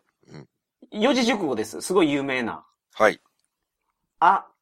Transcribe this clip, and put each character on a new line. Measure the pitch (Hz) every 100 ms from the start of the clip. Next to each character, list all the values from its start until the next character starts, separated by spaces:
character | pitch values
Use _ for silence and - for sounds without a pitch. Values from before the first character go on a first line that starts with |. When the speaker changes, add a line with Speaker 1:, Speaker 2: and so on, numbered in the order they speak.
| _ _ _
Speaker 1:
う | -
ん。 | - _ _ _ -
Speaker 2:
四 | 208 226 254
字 | 233
熟 | 240 165
語 | 117
で | 107
す。 | -
す | -
ご | 185
い | 160
有 | 143
名 | 139 127
な。 | 117 80 - _ _
Speaker 1:
は | - 107
い。 | - _ _ _ _ _ _ _ _ _ -
Speaker 2:
A | 170 190 - _